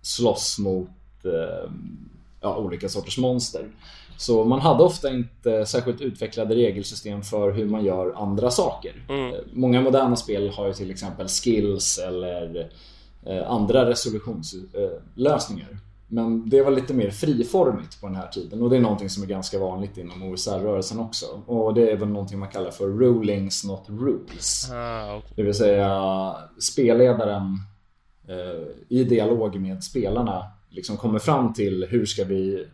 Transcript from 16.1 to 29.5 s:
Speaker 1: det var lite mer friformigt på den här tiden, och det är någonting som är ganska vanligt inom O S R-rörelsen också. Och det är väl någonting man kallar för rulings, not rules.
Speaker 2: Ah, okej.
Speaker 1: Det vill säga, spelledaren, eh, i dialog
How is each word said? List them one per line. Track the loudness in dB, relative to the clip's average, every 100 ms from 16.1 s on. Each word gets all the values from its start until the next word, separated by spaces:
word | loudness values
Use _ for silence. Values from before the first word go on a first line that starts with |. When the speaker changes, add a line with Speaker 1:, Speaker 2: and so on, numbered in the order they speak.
| -2 0 0 4
Speaker 1:
det | 6
var | 6
lite | 2 2
mer | 0 0
friformigt | -2 0 0 2 4 4 2 -8 -14
på | -10
den | -8
här | -8
tiden, | -10 -8 -2
och | 4
det | 6
är |
någonting | 4 2 -2
som | -6
är | -4
ganska | -6 -4 -2
vanligt | -2 -4 -8 -8
inom | -12 -10
O | -8
S | -6 -4
R-rörelsen | -2 0 -2 -2 -6
också. | -6 -8 -10 -12 -4
Och | 0 4
det | 6 6
är | 4
väl | 0
någonting | -2 -4 -8
man | -8
kallar | -6 -6
för | -4 -2
rulings, | 4 6 6 2 -2 -2 -4
not | -6 -10 -10
rules. | -4 -2 -2 -4 -8 -4 -4 -4
Speaker 2:
Ah, | -6 -6 -6 -8 -10
okej. | -10 -2
Speaker 1:
Det |
vill | 0
säga, | 4 6 6 4 2 0 0 -2 -6 -14 -6
spelledaren, | -4 2 4 8 6 4 0 -2 -2 -4 -8 _ _ _ _ _ -14
eh, | -10 -8 -8 -10 -16 -2
i | 2
dialog | 4 4 4 2 0